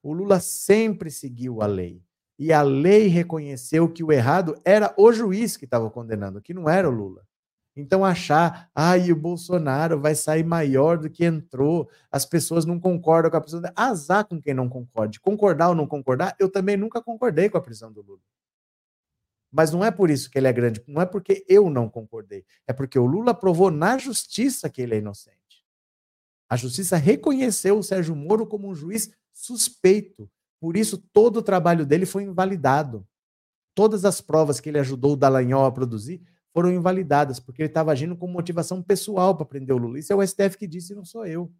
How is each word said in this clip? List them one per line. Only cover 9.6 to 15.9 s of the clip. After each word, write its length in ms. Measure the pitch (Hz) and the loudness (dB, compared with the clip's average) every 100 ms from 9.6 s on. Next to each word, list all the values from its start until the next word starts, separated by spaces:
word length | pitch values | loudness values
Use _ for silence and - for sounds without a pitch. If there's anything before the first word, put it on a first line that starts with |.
| 147 135 165 156 | 0 0 0 0
vai 140 | 151 | 0
sair 300 | 151 - 160 | 0 0 0
maior 540 | 165 170 147 131 156 170 | 0 0 2 4 4 2
do 120 | 156 | -4
que 140 | - | -2
entrou, 680 | 170 160 - 127 147 170 - _ _ | -2 -2 -8 -2 0 0 -4 _ _
as 140 | 139 - | -6 -2
pessoas 400 | 170 - 165 160 | -2 0 -2 -2
não 140 | 175 | -2
concordam 520 | 185 175 156 165 165 | -2 0 2 4 4
com 60 | 160 | 0
a 40 | |
prisão 200 | 147 170 | -4 -10
dele." 120 | 175 - | -8 -2
Azar 480 | 247 190 143 196 208 | -2 -2 0 0 0
com 160 | 165 | -8
quem 120 | 143 | -4
não 140 | 131 123 | -4 -4
concorde. 540 | 127 123 - 107 - | -8 -10 -4 -4 -2
Concordar 480 | 190 208 202 151 170 | -4 2 2 2 2
ou 60 | 170 | 2
não 120 | |
concordar, 480 | 143 | -2